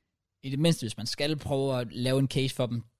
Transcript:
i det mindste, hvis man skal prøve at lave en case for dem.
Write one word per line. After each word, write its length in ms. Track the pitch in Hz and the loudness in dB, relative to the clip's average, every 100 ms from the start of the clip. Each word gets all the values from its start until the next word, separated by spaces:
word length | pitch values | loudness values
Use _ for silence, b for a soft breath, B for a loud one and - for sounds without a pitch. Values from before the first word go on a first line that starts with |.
| _ _ _ _ | _ _ _ _
i 60 | 135 | -6
det 100 | 135 | 2
mindste, 220 | 160 160 | 2 2
hvis 140 | 113 - | 0 -6
man 80 | 113 | -6
skal 300 | - 143 151 | -2 0 -2
prøve 420 | - 135 139 127 | -2 0 0 0
at 60 | 123 | -4
lave 280 | 110 123 135 | -2 0 2
en 80 | 135 | 2
case 280 | - 135 - | 2 0 0
for 100 | 123 | -2
dem. 180 | 120 - _ | -2 -6 _